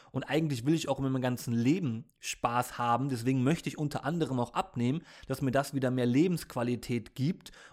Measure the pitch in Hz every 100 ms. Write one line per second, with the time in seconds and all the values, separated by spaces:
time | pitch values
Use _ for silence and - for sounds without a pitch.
0 | - 135 - 151 156 123 135 165 - 131
1 | 135 131 127 123 - 117 120 190 139 113
2 | - _ - - 120 120 - - 120 120
3 | 139 120 123 135 127 165 - - 147 -
4 | 139 170 139 127 120 180 - - 120 160
5 | - - - 131 135 131 139 139 127 127
6 | 120 131 185 165 - 165 123 123 - 120
7 | - - 139 - - - -